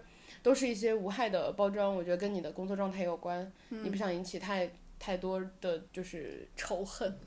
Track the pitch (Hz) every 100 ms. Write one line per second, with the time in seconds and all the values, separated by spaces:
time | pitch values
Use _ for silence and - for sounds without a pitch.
0 | - - - - 240 269 262 214 220 220
1 | 190 202 233 185 - - 202 202 202 190
2 | 175 175 202 202 151 - 190 196 196 185
3 | 175 170 175 175 190 - - 226 214 196
4 | 202 175 180 180 190 196 175 - - -
5 | - 185 185 190 185 - 185 165 - -
6 | 180 175 135 69 - - - 180 196 -
7 | 240 190